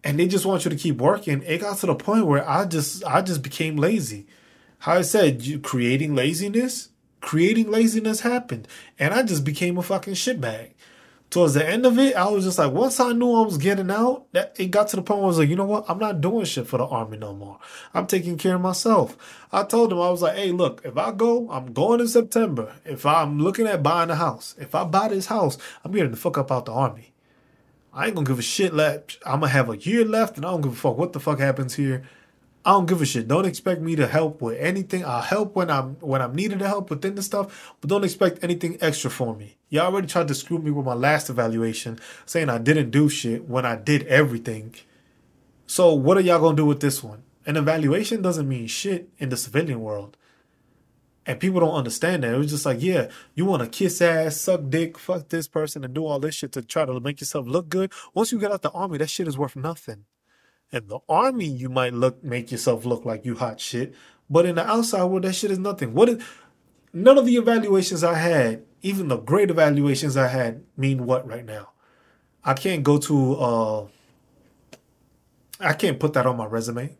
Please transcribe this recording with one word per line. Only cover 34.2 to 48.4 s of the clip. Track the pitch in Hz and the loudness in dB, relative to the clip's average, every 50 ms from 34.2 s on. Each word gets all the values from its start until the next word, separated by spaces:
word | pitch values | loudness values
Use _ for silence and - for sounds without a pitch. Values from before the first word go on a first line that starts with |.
| 160 156 151 - | 0 0 -4 -6
with | 135 113 113 131 | -6 -6 -6 -4
anything. | - 170 185 196 185 - - 185 | -2 -2 -2 -2 -4 -4 -6 -6
I'll | 175 143 120 120 | -4 -4 -4 -4
help | 117 - 185 208 214 196 208 | -2 -2 0 0 -2 -2 0
when | 190 180 170 | -2 0 2
I'm, | 151 139 127 131 139 - | 0 0 -2 -4 -10 -10
when | 170 147 135 135 | -6 -2 -2 -2
I'm | 127 120 127 | -2 -2 -4
needed | 156 196 220 202 190 | -4 -4 -2 -2 -2
to | 196 196 | -2 -2
help | 202 202 190 - | -2 -4 -4 -6
within | 156 139 - 190 202 | -8 -6 -6 -6 -6
the | 196 | -6
stuff, | 190 - - 202 196 196 - - - - - _ | -6 -4 -4 -4 -4 -4 -8 -20 -20 -20 -20 _
but | - 147 | -4 0
don't | 196 202 202 | 0 0 0
expect | 180 - - 208 180 175 - - | -2 0 2 2 2 2 0 -4
anything | 175 175 170 - 165 180 - | -4 -4 -2 -4 -6 -4 0
extra | - 160 147 - - 131 | -2 -2 0 0 -4 -6
for | - - 127 117 110 | -4 -4 -6 -6 -6
me. | 104 101 107 _ _ _ _ | -10 -14 -18 _ _ _ _
Y'all | 147 151 170 | 0 0 2
already | 185 190 196 185 | 2 0 0 -2
tried | 147 - 180 165 143 | 0 0 0 0 0
to | 139 | -2
screw | - - - 170 165 | -6 -4 -4 -6 -4
me | 156 151 | -2 -2
with | 147 143 135 | -2 -2 -2
my | 131 | -4
last | 123 120 127 143 151 147 - - | -2 0 2 2 2 2 0 -2
evaluation, | 127 123 117 113 113 113 117 113 110 - - 117 113 113 - - - - - | -2 0 0 0 0 0 -2 -2 -4 -6 -8 -10 -12 -12 -16 -20 -20 -20 -16
saying | - - 170 160 139 | -6 -4 -2 0 0
I | 117 117 | -2 0
didn't | 113 - 156 156 139 117 | 2 4 4 4 2 2
do | 113 139 151 147 | 4 4 4 4
shit | 147 - - 120 113 117 - 147 | 2 0 -4 -4 -4 -4 -6 -4
when | 123 127 123 | -4 -2 0
I | 123 117 | -2 -4
did | 110 101 143 147 143 139 - | -2 0 0 0 0 2 4
everything. | 131 139 151 135 120 113 117 123 113 110 107 113 - - - _ _ _ _ _ _ _ _ _ _ _ _ _ _ _ _ | 4 4 4 4 0 -4 -6 -8 -8 -8 -12 -16 -18 -20 -20 _ _ _ _ _ _ _ _ _ _ _ _ _ _ _ _
So | - - - 185 170 160 | -6 2 6 6 6 6
what | 143 131 147 190 196 | 6 6 6 6 6
are | |
y'all | 185 180 170 165 | 6 6 6 6
gonna | 156 165 151 | 6 4 4
do | 147 156 | 6 4
with | 147 147 147 | 4 2 2
this | - 139 131 - | 0 -2 -2 -2
one?" | - 110 107 110 - _ _ _ _ | -8 -12 -16 -18 -20 _ _ _ _
An | - 147 | -4 -2
evaluation | 156 147 147 160 160 156 139 151 196 220 - 240 214 | 0 2 2 2 2 2 2 2 2 0 -2 -4 -2
doesn't | 185 185 175 165 | 0 0 0 0